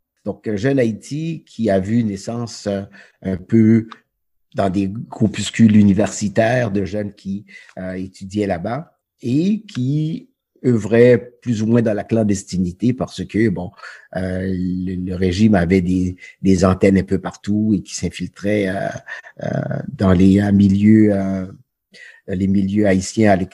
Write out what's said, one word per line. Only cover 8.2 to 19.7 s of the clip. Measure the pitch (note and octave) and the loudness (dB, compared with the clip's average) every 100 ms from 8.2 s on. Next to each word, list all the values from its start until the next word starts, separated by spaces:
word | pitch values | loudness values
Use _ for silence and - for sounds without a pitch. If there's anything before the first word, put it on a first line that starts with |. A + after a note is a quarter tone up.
| G2 G#2 G2+ | -8 -4 -2
là-bas | F2 G2+ C3 E3 _ _ _ | -4 -6 -8 -10 _ _ _
et | A#2+ C3+ F#3 G#3+ | -4 0 0 -2
qui | - C3 B2+ D3+ D#3 E3 - _ _ _ | -6 -6 -4 -2 -4 -8 -14 _ _ _
œuvraient | C3+ A#2 G2 A#2 B2 A#2+ - - | 0 0 2 6 6 6 0 -10
plus | B2 A2 | -6 -4
ou | A2 | 0
moins | A#2+ | 0
dans | A2+ | 0
la | G#2 | -2
clandestinité | G2 A2+ G#2 G2 - F#2 F2+ - B2 | -2 0 0 -2 -4 -4 -4 -2 -4
parce | B2 E2+ - | -2 -6 -10
que, | F#2 G2 A2+ | -6 -2 -2
bon, | F2 F2+ - - - _ F#2 | -2 -8 -14 -20 -20 _ -8
euh, | F#2+ F#2 F#2+ | -6 -4 -4
le, | F#2 F#2 F2+ F#2 | -4 -4 -4 -6
le | F#2 F#2 F2+ | -6 -6 -2
régime | F#2+ F2+ A2 G2+ | -2 2 4 4
avait | E2+ F#2+ | 4 2
des, | F2+ F#2 F#2 F2+ - - | 2 0 -2 -6 -14 -4
des | F#2+ F#2+ | 2 4
antennes | F#2+ F2+ G2+ G2 | 4 4 4 2
un | |
peu | F2+ F#2+ | 0 -4
partout | F2+ - - G#2 A2 | -6 -10 -4 -2 0
et | G2+ | -2
qui | - | -4
s'infiltraient, | - F2+ - F2+ - G2+ G#2+ F#2+ | -8 -8 -8 -12 -8 -4 -2 -2
euh, | G2 G2+ - - - - - | -4 -6 -10 -14 -18 -18 -12
euh, | G1+ - - | -6 -6 -4